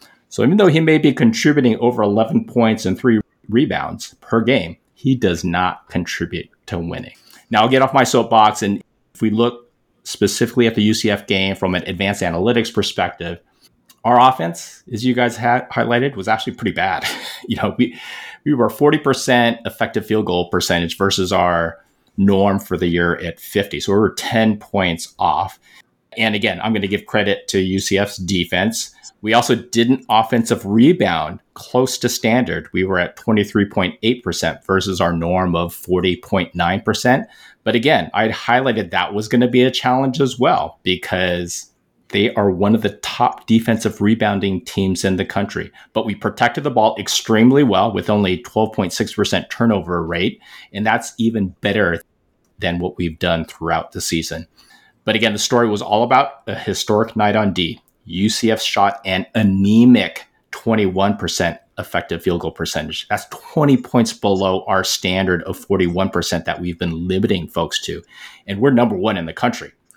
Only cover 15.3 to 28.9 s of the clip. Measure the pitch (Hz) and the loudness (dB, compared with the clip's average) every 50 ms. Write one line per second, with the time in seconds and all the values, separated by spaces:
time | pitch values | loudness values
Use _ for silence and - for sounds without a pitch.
15.3 | 113 107 117 120 123 127 123 - - 120 117 117 120 120 131 139 135 98 92 107 | -2 -2 0 0 0 0 -2 -4 -4 -2 -2 0 0 0 0 -2 -4 -6 -2 -2
16.3 | 110 113 - - 95 - 120 101 87 85 90 95 87 - - - - - - - | -2 -2 -2 -8 -10 -4 -4 -4 -2 -2 -2 -2 -2 -4 -6 -6 -8 -8 -12 -14
17.3 | - - - - 226 - - 101 - - 123 120 - - - - - - - - | -16 -16 -8 -6 -4 -2 -2 -4 0 0 0 -2 -2 -10 -18 -16 -16 -16 -16 -18
18.3 | - - - 143 147 120 117 107 - - 143 147 147 151 - 143 135 - - - | -18 -10 -2 -2 2 2 2 0 2 2 2 4 4 4 2 0 0 0 2 2
19.3 | 127 120 120 117 117 117 - 117 - - 113 107 - 110 101 - 107 107 104 101 | 4 4 4 4 2 0 -6 -10 -4 -2 -4 -2 -2 -4 -2 0 0 0 0 0
20.3 | 90 90 87 - - 90 - - 90 85 85 82 - - 98 98 - - 95 90 | 0 0 0 0 0 -2 0 2 0 0 0 -2 -4 -2 -2 0 0 0 0 0
21.3 | 98 90 90 90 87 85 85 82 - - _ _ _ _ _ _ - - 98 101 | 2 2 2 2 2 0 -2 -2 -6 -10 _ _ _ _ _ _ -4 0 2 4
22.3 | 98 95 98 101 98 101 - - 92 82 90 87 85 87 87 87 82 - 87 85 | 4 4 4 2 2 0 -2 -4 -4 -2 -2 0 0 2 0 0 0 -2 -6 -10
23.3 | - _ - - - 104 98 - - 73 - - 98 104 110 95 - - - - | -12 _ -14 -4 -2 -2 -2 -2 -6 -8 -4 0 2 2 2 2 0 -2 -8 -4
24.3 | 117 110 110 110 104 104 - - - 101 92 90 85 85 - - _ - 95 85 | 0 0 2 2 0 -2 -6 -6 -2 -2 0 0 -2 -4 -8 -14 _ -4 -2 -2
25.3 | 73 78 95 98 - _ _ _ _ - - _ _ _ _ _ - - 113 113 | 0 -2 -4 -6 -8 _ _ _ _ -20 -20 _ _ _ _ _ -6 -4 -2 -2
26.3 | 107 107 107 107 92 87 - 110 113 107 98 95 104 101 - - - 107 101 101 | -2 0 -2 -2 -4 -2 -2 -2 -2 0 -2 -2 -4 -4 -6 -2 -2 0 0 0
27.3 | 95 - - - - 98 92 92 95 95 - - 98 95 101 101 - - 92 87 | -2 -4 -4 -4 -2 -2 0 0 -2 -2 -2 0 0 0 0 -2 -4 -10 -6 -4
28.3 | 101 90 87 - 92 90 95 226 226 - - - | -2 -2 -2 0 0 0 0 0 -2 -4 -10 -10